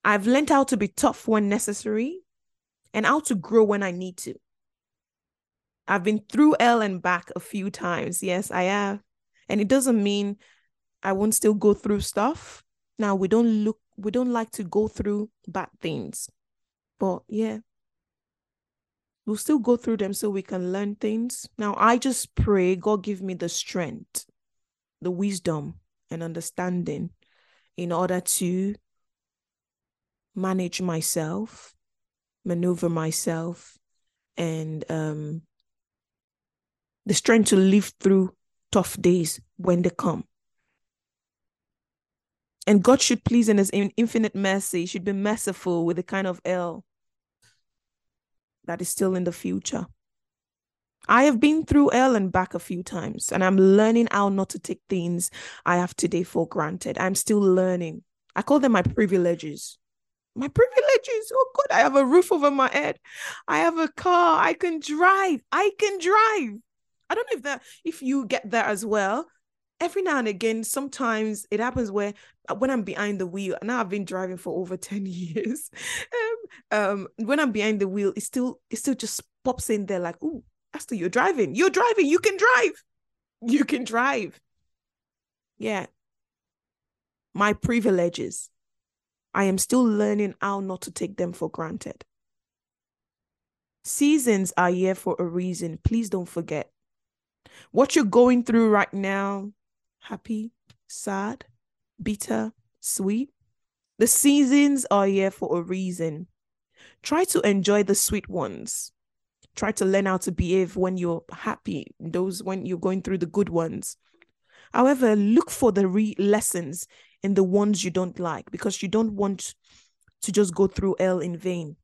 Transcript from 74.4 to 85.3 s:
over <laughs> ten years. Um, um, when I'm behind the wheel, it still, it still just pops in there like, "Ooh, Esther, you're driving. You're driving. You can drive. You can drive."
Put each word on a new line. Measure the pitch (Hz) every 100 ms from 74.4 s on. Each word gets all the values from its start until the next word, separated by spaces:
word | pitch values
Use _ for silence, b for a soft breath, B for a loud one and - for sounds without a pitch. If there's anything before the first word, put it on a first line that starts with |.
| 180 180
over | 180 185
<laughs> | -
ten | 202 190
years. | 175 175 160 214 277 - B B B B 480 440 466 440 B _
Um, | 214
um, | 196 202 185 -
when | 220 285
I'm | 285
behind | 208 208 214
the | 196
wheel, | 196 196 208
it |
still, | - 254 254 - _
it | 220
still | -
just | 254 220 - - _
pops | 175 - -
in | 214 196
there | 190
like, | 175 170
"Ooh, | 311 294 _ _ _
Esther, | - - 220
you're | 175
driving. | 233 349 311 175 190
You're | 370
driving. | 370 480 440 285
You | 349
can | 427 381
drive. | 440 508 415 - _ _ _ _ _ _
You | 233 285 262
can | 269
drive." | 226 226 262 269 202 _ _ _ _ _ _ _ _ _ _